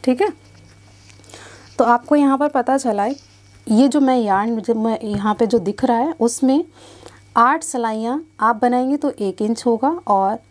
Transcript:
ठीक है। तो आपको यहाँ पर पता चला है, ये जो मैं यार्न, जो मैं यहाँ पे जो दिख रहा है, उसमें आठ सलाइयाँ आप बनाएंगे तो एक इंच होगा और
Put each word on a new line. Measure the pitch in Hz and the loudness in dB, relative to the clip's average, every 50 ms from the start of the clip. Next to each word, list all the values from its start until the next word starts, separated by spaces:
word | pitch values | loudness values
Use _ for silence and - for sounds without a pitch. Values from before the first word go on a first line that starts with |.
| - | 0
ठीक | 262 254 247 | 0 0 0
है। | 392 415 - - - - - - - - - - - - - - - - - - - - - - - - - - - - - - | 0 -2 -2 -8 -20 -20 -20 -20 -20 -20 -20 -20 -20 -20 -20 -20 -20 -20 -20 -20 -20 -20 -20 -20 -20 -20 -20 -20 -20 -16 -2 0
तो | 240 | 2
आपको | 233 240 240 - - 294 | 2 2 0 2 0 2
यहाँ | 294 285 277 269 254 | 2 4 2 2 0
पर | 294 294 | -2 -2
पता | - 254 240 262 262 277 | -2 -2 -2 0 -2 0
चला | 277 247 214 202 | 0 -2 -2 -2
है, | 202 233 285 - - - - - - - - - - | -2 -4 -6 -8 -14 -20 -20 -20 -20 -20 -20 -20 -4
ये | - 214 220 269 277 | 0 2 4 4 4
जो | 233 302 | 4 2
मैं | 277 262 254 247 | 2 2 2 2
यार्न, | 226 208 190 196 208 233 233 220 | 2 2 0 0 0 -2 -4 -4
जो | 202 - 226 | -2 -2 -2
मैं | 220 220 226 220 214 | -2 0 -2 -2 -4
यहाँ | - 208 208 202 202 214 208 | -6 -6 -6 -2 -2 -2 0
पे | - 233 | 0 0
जो | 202 247 226 | 2 2 0
दिख | 175 190 208 - - | 0 -2 -4 -2 0
रहा | 254 233 226 | 0 2 0
है, | 254 330 320 - | 0 -2 -2 -2
उसमें | 330 240 - - 277 254 269 302 349 - _ - - - - - - - - - - _ - 233 | -2 -2 0 0 2 2 2 2 0 -4 _ -20 -20 -20 -20 -20 -20 -20 -20 -20 -20 _ 2 2
आठ | 233 254 294 330 320 | 4 4 2 -2 -4
सलाइयाँ | - - 247 233 226 220 220 220 226 262 302 320 _ _ - | -8 -6 -4 -4 -4 -4 -4 -4 -4 -4 -6 -8 _ _ -2
आप | 214 226 233 | 0 0 0
बनाएंगे | 214 247 240 247 247 254 262 285 | 2 0 0 0 0 0 -2 -2
तो | 285 - 285 | -2 -2 -4
एक | - - 208 190 190 - | -4 -4 -6 -6 -4 -4
इंच | 214 214 226 - - | -4 -4 -4 -2 0
होगा | 240 226 226 - 285 339 349 - - | -2 0 0 0 -2 -2 -4 -2 0
और | 208 196 196 196 220 226 _ _ | 0 2 2 0 -2 -6 _ _